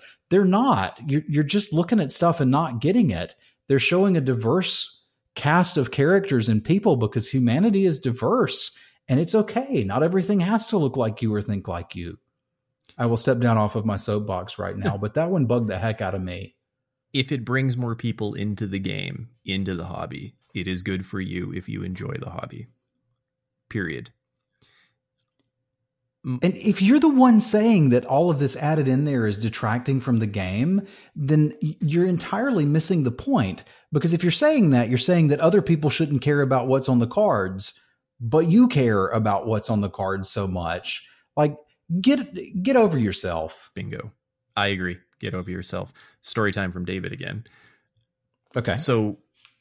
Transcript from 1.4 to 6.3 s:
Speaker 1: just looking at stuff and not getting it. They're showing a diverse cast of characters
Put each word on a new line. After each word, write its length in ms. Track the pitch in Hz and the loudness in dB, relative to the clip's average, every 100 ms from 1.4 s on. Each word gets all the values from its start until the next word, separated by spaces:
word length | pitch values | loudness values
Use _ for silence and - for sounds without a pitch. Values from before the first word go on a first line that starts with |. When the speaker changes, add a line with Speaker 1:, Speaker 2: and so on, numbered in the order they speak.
Speaker 1:
just 280 | 147 202 - | 0 -2 0
looking 280 | 156 - 220 | -2 2 0
at 120 | 143 | 0
stuff 280 | - 170 165 | 0 0 2
and 100 | 131 | 2
not 320 | 139 160 120 | 2 0 -2
getting 300 | 147 240 156 | 0 2 2
it. 240 | 85 90 - _ _ - | 0 -6 -12 _ _ 0
They're 120 | 139 | 0
showing 380 | - 180 196 170 | 2 2 2 2
a 40 | |
diverse 840 | 131 117 113 175 180 - - - _ _ _ - | 0 0 0 0 0 -4 -8 -14 _ _ _ -4
cast 420 | 143 170 175 156 | 2 2 2 0
of 140 | 120 | -2
characters 580 | - 147 190 196 | 0 4 4 2